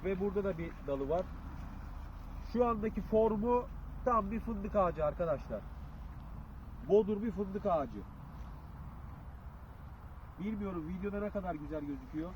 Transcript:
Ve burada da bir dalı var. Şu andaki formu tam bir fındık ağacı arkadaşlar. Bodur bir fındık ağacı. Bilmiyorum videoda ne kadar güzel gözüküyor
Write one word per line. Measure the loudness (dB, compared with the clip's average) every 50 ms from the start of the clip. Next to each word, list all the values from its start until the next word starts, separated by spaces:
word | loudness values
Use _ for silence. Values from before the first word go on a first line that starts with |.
| 0
Ve | 0 0 2
burada | 2 2 2 2 2
da | 2 0 0
bir | -2 -4 -4 -8 -4
dalı | -2 0 0 2 2
var. | 2 2 2 0 -4 -8 -8 -8 -8 -8 -8 -8 -8 -8 -8 -8 -8 -8 -8 -8 -8 -8 -8 -8 -8 -6 -8 -2 4
Şu | 4 6
andaki | 6 6 4 2 0 0 0 -2
formu | 4 6 8 8 8 6 4 4 6 4 4 4 2 -6 -6 -6 -6 -8 0 2
tam | 4 4 6 4 2
bir | 0 -2
fındık | 0 -2 -2 -2 -2 2 4
ağacı | 6 6 6 6 4 2
arkadaşlar. | 2 2 2 2 2 2 0 0 -4 -4 -6 -6 -8 -10 -8 -10 -10 -8 -10 -10 -8 -8 -8 -8 -8 -8 -8 -8 -8 -10 -10 -10 -10 -10 -8 2 8
Bodur | 8 8 8 8 2 0 0
bir | -2
fındık | 0 -2 -2 -2 -2 0 2
ağacı. | 4 4 4 2 0 -4 -8 -10 -10 -12 -12 -12 -12 -10 -10 -10 -10 -10 -12 -12 -12 -12 -10 -10 -10 -10 -10 -10 -10 -10 -10 -12 -12 -12 -10 -12 -12 -12 -12 -12 -12 -12 -12 -12 -12 -12 -12 -12 -12 -12 -12 -12 -12 -8 -4
Bilmiyorum | -4 -2 -2 -2 -2 -2 -2 -2 -4 -4
videoda | -4 -2 -2 -2 -2 0
ne | -2 0
kadar | -2 -2 -2 -2 -2
güzel | -2 -4 -4 -4 -4
gözüküyor | -2 -2 -4 -6 -6 -6 -4 -4 -4 -4 -6